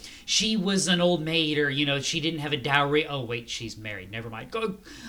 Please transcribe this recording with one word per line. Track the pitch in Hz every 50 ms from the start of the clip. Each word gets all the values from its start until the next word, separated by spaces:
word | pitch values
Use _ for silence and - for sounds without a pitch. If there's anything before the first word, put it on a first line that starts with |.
| - - - - -
she | - - - 208 220 220
was | 208 175 202 196 185 147
an | 175 180 175
old | 175 175 175 156 156
maid, | 160 165 165 160 151 147
or, | 147 147 143
you | 135 143 147
know, | 143 139 139
she | 135 - - 165
didn't | 147 165 165 151
have | 143 131 -
a |
dowry. | 117 117 143 139 143 143 139 147 151 160
Oh, | 147 143 135 120
wait, | 107 117 120 117 -
she's | - - 117 107 -
married. | 107 107 107 104 95 92 95
Never | 107 113 113 117
mind. | 110 110 117 -
Go, | - 226 220 202 - - - - - - 240